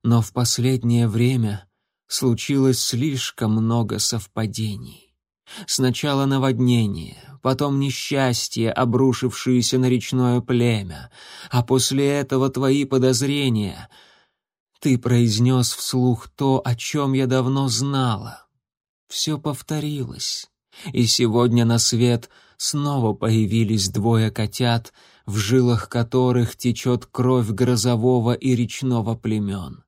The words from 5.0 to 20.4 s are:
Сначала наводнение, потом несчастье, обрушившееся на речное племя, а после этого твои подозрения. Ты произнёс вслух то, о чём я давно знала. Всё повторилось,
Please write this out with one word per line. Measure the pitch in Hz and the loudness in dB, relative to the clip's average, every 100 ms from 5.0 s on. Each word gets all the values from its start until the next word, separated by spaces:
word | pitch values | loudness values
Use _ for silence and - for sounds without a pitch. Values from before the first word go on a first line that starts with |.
| _ _ _ _ _ - 202 | _ _ _ _ _ -18 -8
Сначала | - 127 117 147 139 139 | -2 0 0 -2 0 0
наводнение, | 135 135 120 127 120 107 87 80 - - - | 0 0 2 2 2 0 -4 -12 -16 -20 -6
потом | 131 131 143 139 | -4 -2 -2 0
несчастье, | 139 123 - 139 131 117 - - 113 | -2 -4 -4 0 0 0 -4 -2 -2
обрушившееся | - 127 123 131 117 127 - 131 127 117 131 | 0 0 2 2 2 -4 -4 0 0 2 0
на | 127 | 2
речное | 123 - 127 123 123 | 0 -2 0 2 0
племя, | 117 123 120 110 95 76 - - - - - | 0 0 2 0 -4 -14 -18 -20 -20 -20 -2
а | 123 | -2
после | 120 131 - 135 139 | 2 2 2 0 0
этого | 143 139 135 131 | 0 0 0 0
твои | 131 135 139 | 0 2 2
подозрения. | 135 135 131 120 139 143 135 110 101 82 - - - _ _ _ _ _ _ _ | 2 2 4 2 0 0 0 0 -2 -8 -18 -20 -20 _ _ _ _ _ _ _
Ты | 139 123 | 0 0
произнёс | 120 120 117 104 123 127 120 | 2 4 4 4 2 4 0
вслух | - - 127 127 117 - | -4 -4 0 2 0 -6
то, | - 135 131 | -2 2 2
о | 127 | 0
чём | 117 - 151 139 | -4 -4 -2 0
я | 135 131 | 0 2
давно | 131 123 135 135 | 0 2 0 0
знала. | 110 139 139 127 104 110 - _ _ _ _ _ _ _ | -2 -2 0 -2 -2 -8 -16 _ _ _ _ _ _ _
Всё | - - 151 | -8 -4 -4
повторилось, | 151 135 - 156 151 147 120 - - - | -4 -8 -6 -6 -4 -6 -8 -8 -8 -10